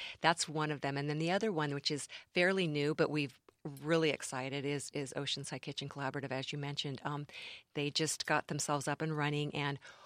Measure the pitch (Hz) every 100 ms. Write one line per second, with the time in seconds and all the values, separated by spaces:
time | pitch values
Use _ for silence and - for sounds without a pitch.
0 | - - 160 170 - 151 151 143 143 139
1 | 143 151 160 190 220 165 151 143 - 147
2 | - - - - 180 190 175 147 147 156
3 | 156 147 143 - - _ 156 139 143 165
4 | 160 - - 131 131 139 139 143 - -
5 | 135 - 139 - 139 139 - 139 143 -
6 | 135 143 131 131 131 147 143 143 147 131
7 | - 143 147 - - - - - 147 -
8 | 156 - - 151 - 151 - 147 139 143
9 | 160 151 147 147 147 147 143 139 - -